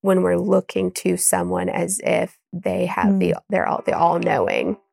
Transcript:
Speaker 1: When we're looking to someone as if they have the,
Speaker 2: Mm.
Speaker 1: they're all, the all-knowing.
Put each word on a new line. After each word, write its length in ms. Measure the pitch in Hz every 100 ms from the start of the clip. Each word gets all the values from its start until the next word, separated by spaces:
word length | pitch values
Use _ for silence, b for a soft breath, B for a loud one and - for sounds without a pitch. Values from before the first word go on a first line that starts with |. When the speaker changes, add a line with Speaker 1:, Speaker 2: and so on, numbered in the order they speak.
Speaker 1:
When 220 | 196 185
we're 140 | 180 -
looking 540 | 180 185 - - 92
to 220 | - - 127
someone 520 | - - - 180 180
as 300 | - 175 196
if 360 | - 175 185 _ _
they 360 | 175 190 185 180
have 320 | - 202 196
the, 140 | 175
Speaker 2:
Mm. 80 | - _
Speaker 1:
they're 180 | 202 -
all, 160 | - -
the 120 | -
all-knowing. 800 | 170 170 170 151 92 60 110 208 _